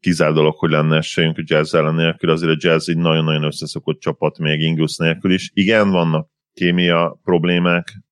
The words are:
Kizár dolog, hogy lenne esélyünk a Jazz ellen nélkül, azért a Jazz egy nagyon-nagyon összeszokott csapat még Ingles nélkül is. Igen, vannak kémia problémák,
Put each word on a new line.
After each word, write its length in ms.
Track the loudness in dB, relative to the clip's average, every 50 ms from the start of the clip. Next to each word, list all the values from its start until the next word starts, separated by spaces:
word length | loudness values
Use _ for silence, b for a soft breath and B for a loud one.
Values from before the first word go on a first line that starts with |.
Kizár 320 | 0 -2 0 2 2 2
dolog, 240 | 4 4 2 2 2
hogy 140 | 0 -2 0
lenne 260 | 2 2 2 2 2
esélyünk 420 | 0 0 -2 -2 0 0 0 -2 -4
a 40 | -4
Jazz 300 | 0 0 0 0 2 0
ellen 200 | 0 2 2 0
nélkül, 360 | 0 0 -2 -2 -2 0 0
azért 220 | 0 0 2 0
a 160 | -2 0 2 2
Jazz 200 | 2 2 0 -2
egy 80 | -2 0
nagyon-nagyon 460 | 0 0 2 2 0 0 0 -2 -2
összeszokott 560 | -4 -6 -8 -12 -10 -12 -8 -6 -6 -6 -4
csapat 380 | -6 -8 -6 _ -4 -4 -4 -2
még 220 | -4 -2 -2 0
Ingles 360 | 0 -2 0 0 -2 -4 -2
nélkül 360 | -4 -2 -2 -2 -2 0 0
is. 180 | 0 0 -2 -6 _
Igen, 360 | -2 0 2 2 2 2 2
vannak 380 | 2 0 0 0 0 -2 -4 _ _ _ _ _ _
kémia 680 | -2 -2 0 0 2 2 2 2 2 0 -2 -4 _ _
problémák, 680 | -2 0 0 2 0 0 0 2 0 0 -2 -4 -6 -18 -20 _ _